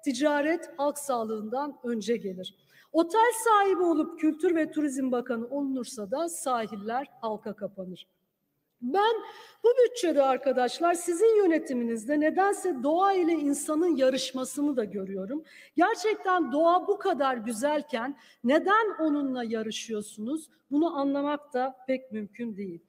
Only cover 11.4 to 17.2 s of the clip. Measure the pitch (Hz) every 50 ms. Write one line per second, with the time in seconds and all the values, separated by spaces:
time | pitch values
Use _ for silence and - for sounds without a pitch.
11.4 | 403 359 320 302 311 - 269 247 240 233 233 226 208 226 294 302 294 311 277 262
12.4 | 381 403 403 403 - 381 339 262 226 285 311 349 381 403 392 370 349 320 339 311
13.4 | 294 285 277 277 - - 311 302 349 359 320 254 262 262 262 262 262 - - 262
14.4 | 262 247 - 294 285 294 285 247 220 196 175 208 190 190 196 190 190 196 262 311
15.4 | 320 - - - - - _ - 330 392 453 - - 427 427 415 - 381 370 359
16.4 | 330 247 233 285 330 330 349 359 349 - 403 403 - 381 349 247